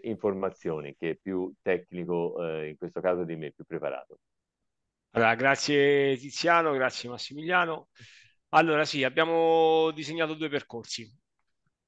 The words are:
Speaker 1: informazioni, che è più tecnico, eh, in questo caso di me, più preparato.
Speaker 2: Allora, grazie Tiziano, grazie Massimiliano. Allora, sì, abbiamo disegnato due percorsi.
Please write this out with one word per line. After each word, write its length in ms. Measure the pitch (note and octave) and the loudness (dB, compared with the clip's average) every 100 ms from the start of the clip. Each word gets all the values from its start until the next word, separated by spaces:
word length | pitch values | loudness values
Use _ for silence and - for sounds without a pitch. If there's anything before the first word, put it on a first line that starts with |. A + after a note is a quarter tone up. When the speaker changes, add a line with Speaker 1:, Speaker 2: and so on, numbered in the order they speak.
Speaker 1:
informazioni, 920 | A#2 G#2+ G#2+ F#2+ F#2+ - F2+ D#2 C#2+ C#2+ | -4 -2 -2 -2 -4 -6 -8 -6 -8 -8
che 120 | E2 | -6
è 40 | D#2 | -6
più 380 | G2 F#2+ F#2 - | -4 -4 -4 -6
tecnico, 840 | - F2+ F2 F2 E2+ F2 E2+ - E2+ | -4 -4 -4 -10 -4 -2 -2 -4 -6
eh, 220 | D#2+ D2+ | -6 -8
in 100 | D2+ | -10
questo 220 | F2 F2 | -10 -4
caso 240 | F2+ F2+ | -2 0
di 140 | F2 E2 | -2 -6
me, 140 | D2 | -10
più 120 | - - | -14 -12
preparato. 540 | D#2+ C#2+ C2 C2+ D#2 _ _ _ _ _ _ _ _ _ | -8 -6 -8 -14 -20 _ _ _ _ _ _ _ _ _
Speaker 2:
Allora, 240 | A#2+ A2+ A#2 | 2 4 4
grazie 840 | C3+ C3+ - D3 C#3+ C#3+ C#3 C3 | 2 2 2 4 4 4 2 -2
Tiziano, 560 | C#3 - D#3+ E3+ D#3+ | -6 -4 2 4 4
grazie 360 | C#3 B2+ - A#2+ | 0 -2 -2 -10
Massimiliano. 800 | A#2+ - C#3 D#3+ F3+ E3+ D#3 - _ - - _ _ _ | -12 -12 -10 -2 0 0 -4 -10 _ -20 -20 _ _ _
Allora, 340 | D#3 E3 D3+ | 4 4 4
sì, 220 | D3+ D3 C3 | 2 2 0
abbiamo 840 | B2+ D#3+ E3 E3 E3 D#3+ D#3+ D#3+ | 2 2 4 4 6 6 4 2
disegnato 420 | D3+ D3 E3 D#3 | -2 -8 -4 -4
due 160 | D#3 D#3 | -2 -4
percorsi. 680 | C#3+ - A#2 A2+ - A2 A#2 _ _ _ _ _ _ | -4 -6 -12 -10 -12 -12 _ _ _ _ _ _ _